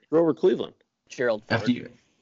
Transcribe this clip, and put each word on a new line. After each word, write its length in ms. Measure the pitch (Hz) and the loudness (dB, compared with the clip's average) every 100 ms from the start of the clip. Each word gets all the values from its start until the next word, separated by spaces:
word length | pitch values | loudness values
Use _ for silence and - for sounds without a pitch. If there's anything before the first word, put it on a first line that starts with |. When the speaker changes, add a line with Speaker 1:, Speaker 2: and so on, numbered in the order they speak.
| - | -2
Speaker 1:
Grover 240 | 156 165 | 2 2
Cleveland. 400 | 123 185 196 98 _ _ _ _ | 2 2 0 -6 _ _ _ _
Speaker 2:
Gerald 340 | - 123 107 - | -4 -2 -2 -2
Ford. 120 | 113 | -2
Speaker 3:
F 40 | 107 | 0
D 160 | 120 | -4
R, 60 | - - _ _ | -6 -20 _ _